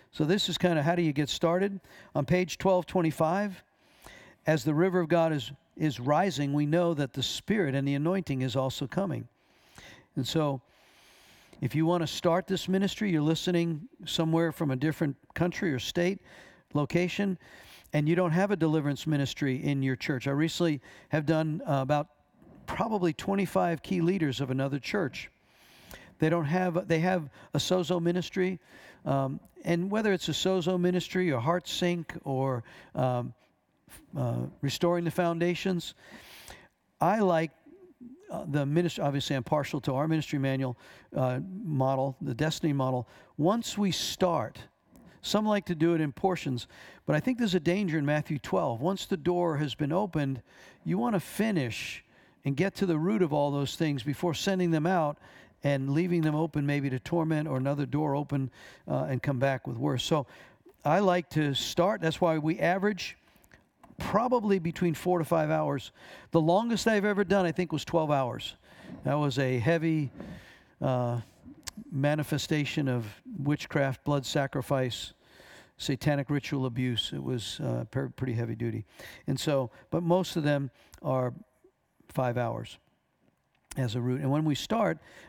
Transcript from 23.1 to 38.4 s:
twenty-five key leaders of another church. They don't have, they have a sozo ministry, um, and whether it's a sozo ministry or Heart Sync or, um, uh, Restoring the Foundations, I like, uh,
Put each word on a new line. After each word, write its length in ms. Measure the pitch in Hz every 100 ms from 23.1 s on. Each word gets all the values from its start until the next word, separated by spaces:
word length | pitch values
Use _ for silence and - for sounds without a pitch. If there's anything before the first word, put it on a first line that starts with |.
twenty-five 680 | - - 196 180 190 180 165
key 180 | - 185
leaders 400 | 165 190 151 113
of 100 | 131
another 280 | 131 135 139
church. 500 | - 208 147 - - _ _ _ - - - - - -
They 100 | 156
don't 160 | 170 143
have, 420 | 180 185 170 202
they 120 | 160
have 300 | 180 185 147 - -
a 40 | 143
sozo 440 | - 185 165 180
ministry, 580 | 170 175 170 - 185 185 - - - - 147
um, 340 | 135 135 151 - -
and 260 | 170 170 185
whether 240 | 208 214
it's 160 | 185 -
a 40 |
sozo 460 | 151 190 190 165 185
ministry 520 | 180 180 - 185 180
or 100 | 127
Heart 260 | 123 175 -
Sync 460 | - 175 175 156 175
or, 400 | - 131 135 123 - - -
um, 400 | - 131 123 123 - _ _ _ _ _ - - 143
uh, 280 | 123 120 127 -
Restoring 420 | 139 - 175 175
the 80 | 170
Foundations, 840 | - 175 170 175 175 190 175 - - - - - - - - - _ _ _
I 180 | 160 220
like, 320 | 196 165 160 - - - 359 _ 240 294 403
uh, 160 | -